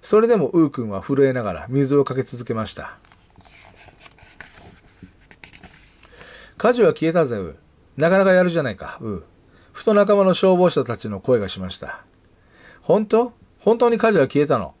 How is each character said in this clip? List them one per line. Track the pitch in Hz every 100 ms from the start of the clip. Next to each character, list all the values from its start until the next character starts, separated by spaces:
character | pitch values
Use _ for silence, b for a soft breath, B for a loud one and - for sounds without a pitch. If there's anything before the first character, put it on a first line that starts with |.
そ | - 214
れ | 226
で | 226
も | 139
ウ | 170 156
ー |
君 | 135 113
は | 98
震 | - 135 135
え |
な | 127
が | 107
ら | 87 -
水 | 131 139 143
を |
か | 135
け | 131
続 | 123 120
け | 120
ま | 113 107
し |
た。 | - - - _ _ _ _ - - - - - _ - _ - _ - - - - _ _ - _ _ _ - - - - _ _ B B B B B _
「火 | 214
事 | 247
は | 190
消 | - 160
え |
た | 170
ぜ、 | 147 110
ウ |
ー。 | 87 69 _ _ _ -
な | 165
か | 190
な |
か | 190
や | 185
る | 180
じ | 165
ゃ |
な | 135
い | 95
か、 | - -
ウ | 113
ー。」 | 95 - _ _ b b
ふ | -
と | -
仲 | 208 202 202
間 |
の | 190
消 | 175 190 180
防 | 180
士 | 156
た | 120 110
ち | 110
の | 98
声 | - 123
が | 98
し | -
ま | 92
し | -
た。 | - - _ _ _ b b b b b
「本 | - 185 214
当？ | 220 240 _ _ _
本 | - 233
当 | 240
に | 233
火 | 226
事 | 202
は | 135
消 | 139
え | 147
た | 131
の？」 | 87 _